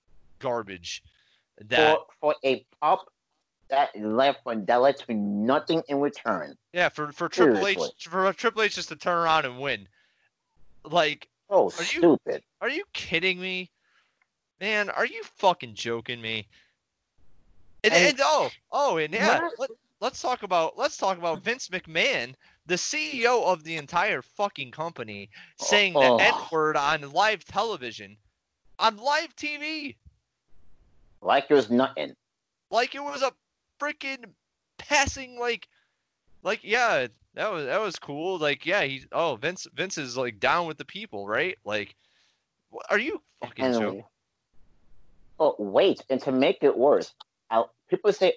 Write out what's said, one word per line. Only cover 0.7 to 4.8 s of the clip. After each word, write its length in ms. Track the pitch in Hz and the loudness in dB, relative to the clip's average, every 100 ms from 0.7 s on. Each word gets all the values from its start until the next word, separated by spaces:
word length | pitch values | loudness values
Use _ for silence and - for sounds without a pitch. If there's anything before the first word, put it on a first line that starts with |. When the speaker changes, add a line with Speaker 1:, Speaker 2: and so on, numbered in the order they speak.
| 92 87 - - _ _ _ _ - 104 | -10 -12 -12 -14 _ _ _ _ -16 0
Speaker 1:
that 280 | 120 113 160 - - | 4 6 4 -2 -4
Speaker 2:
For, 140 | 151 | -2
for 20 | 151 | 0
a 220 | 135 127 _ - | 0 0 _ -2
pop 240 | 151 190 - _ _ _ _ _ - | 2 2 -2 _ _ _ _ _ -2
that 260 | 151 143 104 | 0 0 0
left 440 | 107 110 139 135 | -2 2 2 2
for, 120 | - 113 | -4 -4
that 200 | 95 120 | 2 4